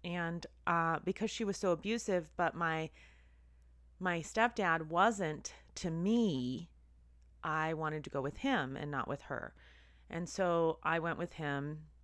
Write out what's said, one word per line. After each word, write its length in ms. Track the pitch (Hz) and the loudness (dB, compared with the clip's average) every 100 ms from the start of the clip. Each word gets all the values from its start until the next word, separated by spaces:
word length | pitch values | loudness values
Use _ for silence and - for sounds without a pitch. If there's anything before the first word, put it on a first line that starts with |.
And, 420 | 175 175 170 170 - - - | -4 -2 -2 -4 -8 -6 0
uh, 320 | 170 165 165 | 2 2 0
because 260 | - 190 214 | -2 -2 -4
she 140 | - | -2
was 120 | 208 190 | -2 0
so 140 | 196 | 2
abusive, 580 | 165 202 233 - 185 160 - | 2 0 -2 2 0 0 0
but 200 | 170 165 | 0 0
my, 340 | 170 160 160 - - - - - - - - - - - | 0 0 -4 -8 -20 -20 -20 -20 -20 -20 -20 -20 -20 -4
my 180 | 185 170 | -2 -2
stepdad 640 | 156 220 233 233 185 165 156 | -2 2 2 4 2 2 2
wasn't 640 | 170 208 202 165 156 - - - - | 6 6 4 -2 -2 -8 -16 -16 -6
to 140 | 180 | -2
me, 760 | 165 190 233 220 131 123 131 170 - - - - - - - | 0 4 4 4 2 -2 -4 -8 -18 -20 -20 -20 -20 -20 -10
I 300 | 160 156 156 | -4 0 0
wanted 280 | 160 156 151 | 0 -2 -2
to 80 | - | -4
go 100 | 139 | -2
with 180 | 139 - | -2 -2
him 380 | 269 240 131 135 | 0 2 0 -4
and 140 | 147 | -4
not 160 | 143 - | -4 -2
with 160 | 143 | -6
her. 320 | - 135 - - - - - - - | -4 -8 -8 -14 -20 -20 -20 -20 -10
And 180 | 165 170 | -8 -6
so 520 | - 185 170 165 160 | 0 2 4 2 2
I 160 | - 165 | 0 0
went 200 | 165 - | -2 -4
with 160 | 170 | -6
him 440 | - 151 143 143 156 156 - | -4 -4 -2 -4 -8 -12 -20